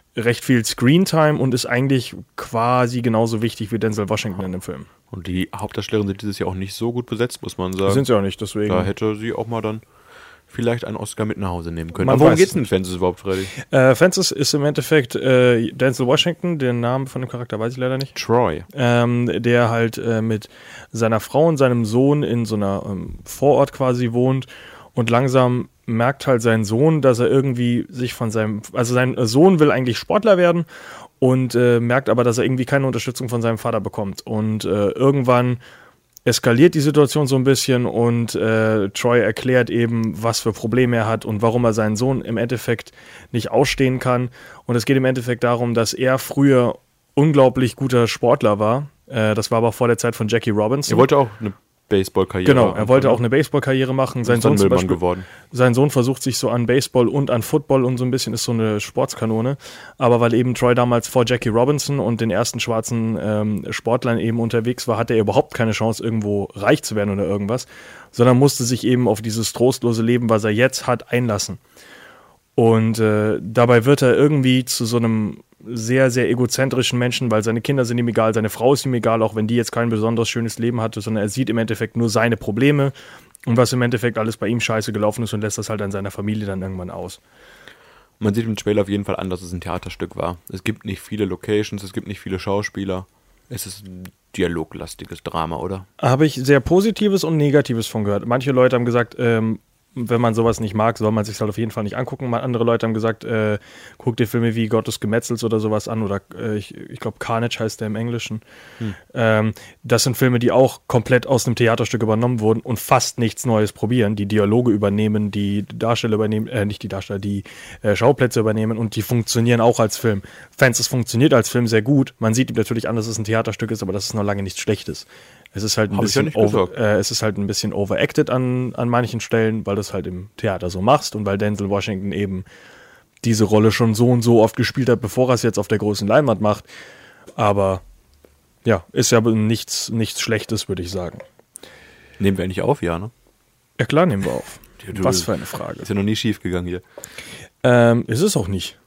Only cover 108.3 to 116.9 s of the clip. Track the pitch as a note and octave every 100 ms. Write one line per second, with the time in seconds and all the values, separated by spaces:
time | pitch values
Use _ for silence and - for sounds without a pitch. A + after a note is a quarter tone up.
108.3 | A2 - - - - A2 F#2 _ C3 A2+
109.3 | A2 A2 - - - A#2+ A#2 C3+ A#2+ C3
110.3 | B2 A#2+ B2 C3 - - B2 - B2+ -
111.3 | B2+ - A2+ A#2 A#2 A#2 A#2 A2+ A2 B2
112.3 | A#2+ G#2+ A2+ - A2 - C3 - - A2+
113.3 | - B2 A2 G#2+ - G#2+ B2 G#2 G#2+ G2+
114.3 | G#2+ G2+ A#2 B2 G#2 G2+ G2+ G#2+ G#2+ G#2
115.3 | G2+ G2+ G2+ F#2+ A2 A2+ A#2 A#2 G#2+ G#2+
116.3 | G#2+ A2 A#2 G2+ G2 G2